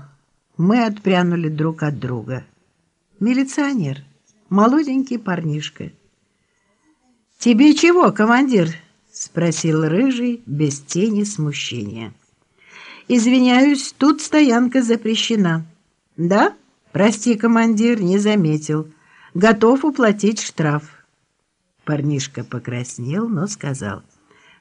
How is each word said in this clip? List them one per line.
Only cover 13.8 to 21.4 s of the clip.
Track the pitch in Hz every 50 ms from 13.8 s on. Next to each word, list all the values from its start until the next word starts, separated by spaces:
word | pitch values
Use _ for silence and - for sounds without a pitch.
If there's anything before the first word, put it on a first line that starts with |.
| - - -
тут | _ 269 302 294 302
стоянка | - - - 302 302 262 226 240 254 247 247 269
запрещена». | 240 226 226 226 - 220 226 220 - - 226 214 190 170 165 165 160 - _ _ _ _ _ _ _ _ _
«Да? | - 170 175 190 214 302 415 - _ _ _ _ _ _ _ -
Прости, | - 196 220 208 - - 240 233
командир, | 214 233 233 233 226 226 233 220 208 233 240 240 220
не | 185 175 190
заметил. | 202 208 214 214 208 165 156 156 151 151 - 151 156 156 156 - _ _ _ _ _ - - _
Готов | 175 196 226 220 214 226 226 269 269 330
уплатить | 311 269 277 240 214 202 208 196 208 220 -
штраф». | - - - - 160 151 147 147 151 - - _ _ _ _ _ _ _ _ _